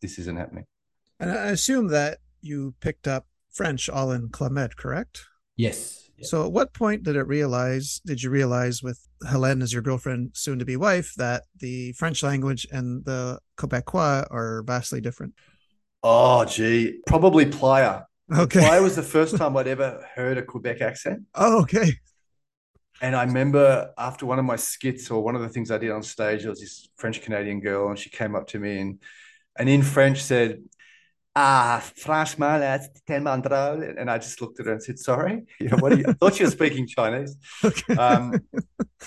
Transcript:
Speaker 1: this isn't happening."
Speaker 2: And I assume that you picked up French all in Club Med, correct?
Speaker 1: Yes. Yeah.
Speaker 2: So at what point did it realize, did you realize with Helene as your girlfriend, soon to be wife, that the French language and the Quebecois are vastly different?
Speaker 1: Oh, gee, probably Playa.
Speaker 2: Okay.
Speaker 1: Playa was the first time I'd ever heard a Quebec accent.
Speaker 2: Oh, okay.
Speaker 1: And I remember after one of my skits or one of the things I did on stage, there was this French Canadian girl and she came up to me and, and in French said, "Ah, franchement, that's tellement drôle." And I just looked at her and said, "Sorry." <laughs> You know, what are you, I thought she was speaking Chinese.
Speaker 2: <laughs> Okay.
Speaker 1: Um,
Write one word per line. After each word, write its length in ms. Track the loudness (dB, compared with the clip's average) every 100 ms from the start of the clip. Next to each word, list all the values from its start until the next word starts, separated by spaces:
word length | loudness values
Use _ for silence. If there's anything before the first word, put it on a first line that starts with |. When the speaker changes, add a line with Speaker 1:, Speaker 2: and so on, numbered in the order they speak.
Speaker 1:
this 160 | -14 -12
isn't 180 | -10 -10
happening." 300 | -10 -14 -20 _ _ _ _ -10
Speaker 2:
And 100 | -6
I 160 | -6 -4
assume 380 | -2 0 0 2
that 300 | 0 0 -6 _ _
you 320 | -12 -8 -8 -8
picked 260 | -8 -6 -4
up 200 | -6 -8 _ _
French 360 | -6 -4 -4 -6
all 220 | -4 -2
in 180 | -4 -6
Club 220 | -6 -4
Med, 240 | -2 -4 -6
correct? 480 | -8 -8 -8 -14 -20 _ _ -4
Speaker 1:
Yes. 540 | -2 -4 -12 -16 _ _
Yeah. 100 | -6
Speaker 2:
So 180 | -2 0
at 60 |
what 220 | 0 -2
point 300 | -2 -2 -2
did 120 | -2 -2
it 100 | -2
realize, 720 | -2 0 0 -2 -2 -6 -10
did 180 | -8 -6
you 80 | -2
realize 520 | 0 2 0 -2 -4
with 180 | -8 -12 _ _ -4
Helene 340 | 0 2 0
as 100 | -2
your 100 | -4
girlfriend, 480 | -2 -4 -4 -6 -6
soon 240 | -8 -6 -6
to 60 |
be 120 | -4 -2
wife, 360 | 2 2 -2 -4
that 280 | -2 -2 -6 -14
the 340 | -10 -8 -10
French 300 | -6 -4 -2
language 440 | -2 0 -2 -4 -6
and 340 | -6 -6 -6
the 340 | -6 -6 -6 -8 _ -10
Quebecois 680 | -4 -4 -2 0 2 2 -2
are 320 | -6 -4 -6
vastly 360 | -4 -4 -4 -6
different? 340 | -6 -8 -14 -16 _ _ _ _ _ _
Speaker 1:
Oh, 420 | 6 6 8 6
gee, 560 | 4 0 2 2 2 -2 0
probably 400 | 6 6 8 6
Playa. 560 | 4 4 6 4 0 -8 _ -4 0
Speaker 2:
Okay. 240 | 4 6
Speaker 1:
Playa 220 | 8 8
was 140 | 6 2
the 60 |
first 340 | 0 2 2 2
time 200 | 0 0
I'd 100 | 0
ever 360 | -2 -2 -4 -14
heard 240 | -6 -4 -4
a 40 |
Quebec 380 | -6 -8 -6 -4
accent. 420 | -4 -4 -8 -8 -8
Speaker 2:
Oh, 280 | 0 4 4
okay. 300 | 4 2 2 0 _ _ _ _ _ _ _ _ _ -8
Speaker 1:
And 140 | -4 -2
I 80 |
remember 680 | 0 0 2 6 6 4 0 -8
after 260 | -8 -8 -4
one 120 | -2
of 60 |
my 120 | 0 -2
skits 540 | -6 -6 -6 -6 -4
or 120 | -4
one 120 | -2 -4
of 60 |
the 60 | -6
things 220 | -8 -4
I 80 | -4
did 120 | -4
on 120 | -6
stage, 400 | -8 -6 -4 -4
there 80 | -6
was 100 | -10
this 280 | -12 -20 _ _
French 260 | -8 -8
Canadian 380 | -6 -6 -4 -6
girl 280 | -4 -2 -2
and 100 | -4
she 120 | -10
came 240 | -8 -6
up 120 | -6 -8
to 100 | -8
me 200 | -6 -6
and, 200 | -6 -10 -16 -20 -20 _ _ -2
and 100 | 4
in 140 | 4
French 400 | 4 4 4 4
said, 400 | 0 2 2 -2 -16 _ _ _ _ _ _ 2
"Ah, 460 | 6 6 4 0 -4 -12
franchement, 640 | -2 0 0 0 0 2
that's 280 | 0 -2 -6 _ -6
tellement 380 | -4 -2 -2
drôle." 500 | 0 0 0 -4 -8 -8
And 120 | -4
I 80 | -4
just 220 | -6 -12
looked 200 | -12 -10
at 60 | -6
her 60 |
and 100 | -6
said, 160 | -6 -10
"Sorry." 440 | -2 0 0 -4 -10
<laughs> 100 | -8
You 80 | 0
know, 100 | 2
what 140 | 6
are 60 | 4
you, 60 | 4
I 40 |
thought 200 | 4 4 4
she 80 |
was 80 | 2
speaking 340 | 2 0 0 -6
Chinese. 500 | 0 0 -2 -6 -12 -20
Speaker 2:
<laughs> 140 | -2
Okay. 300 | -2 -2 -2 2
Speaker 1:
Um, 380 | 4 4 2 -4 -4 -10 -10 -10 -12 _